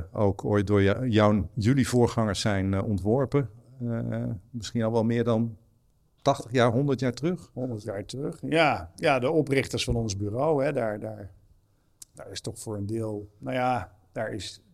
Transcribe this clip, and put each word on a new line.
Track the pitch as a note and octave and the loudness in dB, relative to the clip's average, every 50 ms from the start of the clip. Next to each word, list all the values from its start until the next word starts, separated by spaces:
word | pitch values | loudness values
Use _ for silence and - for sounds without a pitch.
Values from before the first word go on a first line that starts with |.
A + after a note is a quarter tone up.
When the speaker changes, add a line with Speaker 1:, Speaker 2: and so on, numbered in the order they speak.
| E2+ F2 | -2 -4
Speaker 1:
ook | - - G#2+ G2 F#2 - - | -2 0 0 0 0 0 -2
ooit | A#2+ G#2 G#2 G2+ | 0 0 2 2
door | F#2 G#2 G2+ | 4 4 4
jou, | G2 G2 G2+ - C3 B2+ | 4 4 2 2 0 2
jouw, | G#2 G#2+ G#2+ G#2 G#2+ G#2 F#2+ - - | 4 6 6 6 4 2 0 -2 -4
jullie | - G2 A2+ C3+ C#3 A#2+ - | 0 2 2 4 4 2 2
voorgangers | B2 B2 A#2+ A2+ - A#2+ A2+ G#2 F#2+ - | 4 4 4 4 2 0 0 0 -2 0
zijn, | - A2+ G2+ G2 F#2+ G2 G2 | 0 0 0 2 0 0 0
eh, | F#2+ - | 0 0
ontworpen. | A2 G#2 F#2+ F#2 G#2 A2 C#3 C3+ B2 - C#3+ C#3 G#2 - - - - C3 C3 A#2+ A#2+ | -2 -2 0 0 0 2 0 0 0 0 0 0 -2 -6 -16 -20 -20 -12 -8 -6 -4
Eh, | A#2 A#2 A#2+ A#2 A2+ A2+ A#2+ A#2+ A#2+ - - _ | -4 -4 -4 -4 -4 -4 -4 -6 -8 -8 -12 _
misschien | - A#2+ - - - A#2+ | -12 -10 -8 -4 -2 -2
al | A2 A2 | 0 2
wel | A#2 A#2 A2 | 2 2 2
meer | A#2 A#2 A#2+ A2+ | 2 2 2 2
dan | A#2+ A#2 A2 A#2 A2+ G#2+ - _ _ _ _ _ _ _ _ _ _ _ _ | 2 2 2 0 -2 -4 -10 _ _ _ _ _ _ _ _ _ _ _ _
tachtig | - C#3 C#3 - - A2+ | 0 0 0 0 -2 0
jaar, | A#2 C3 A#2 B2 | 4 4 4 6
honderd | A2+ B2 C#3+ C#3+ C3+ C3 | 4 2 2 2 0 0
jaar | C#3 B2+ | 0 -2
terug? | A#2+ - C3 E3+ F#3 - - - | -2 -2 -2 -2 -2 -4 -8 -12
Speaker 2:
Honderd | _ B2+ B2+ C3 A#2 G#2+ | _ -8 -6 -6 -8 -8
jaar | G#2 A2+ G2 G2+ G2+ | -8 -8 -8 -8 -8
terug, | - - B2+ D3 E3+ E3+ - - C3 | -8 -8 -8 -6 -8 -8 -8 -6 0
ja. | C#3+ D#3+ D#3+ C#3+ A#2+ F#2+ E2 E2 - | 2 4 4 4 2 0 -4 -10 -8
Ja, | - - D#3 C#3 C3 | 0 2 2 4 4
de | A#2 C#3 | 2 2
oprichters | E3+ D#3+ C#3+ B2+ C3+ C3+ B2 - - B2 - | 2 2 2 4 2 2 2 0 -2 -2 -2
van | - A#2 | 0 0
ons | A#2 A2+ A2 G2 | 0 -2 -2 -4
bureau, | G2 G#2 G2+ G2+ B2 C#3 D#3+ D#3+ C#3 C3 | -4 -4 -4 -2 0 0 2 2 2 0
hè, | D3 | 0
daar, | D3 C3 A#2+ A2 G#2 G#2 | 0 -2 -2 -2 -4 -6
daar, | A2 A2 G#2+ G#2 G#2 G2 - - _ _ _ _ _ _ _ _ _ _ _ _ - - _ | -8 -10 -10 -12 -14 -16 -18 -20 _ _ _ _ _ _ _ _ _ _ _ _ -20 -20 _
daar | - - A2 | -20 -16 -14
is | - - | -14 -10
toch | - A#2 - - | -10 -10 -10 -10
voor | - A2+ G#2+ | -8 -8 -6
een | G2+ G2+ | -6 -4
deel, | G2+ A2 A2+ A2+ A2 G#2+ G#2 G#2 - _ _ | -4 -4 -4 -4 -6 -6 -8 -10 -14 _ _
nou | C3 C3 B2+ | -8 -4 -2
ja, | B2+ B2 B2+ B2+ A2+ F#2+ - - _ _ _ | 0 0 0 0 -2 -4 -8 -14 _ _ _
daar | _ B2 A2 G#2+ | _ -6 -6 -4
is | A2+ G#2+ - - - - _ _ | -6 -8 -10 -12 -14 -18 _ _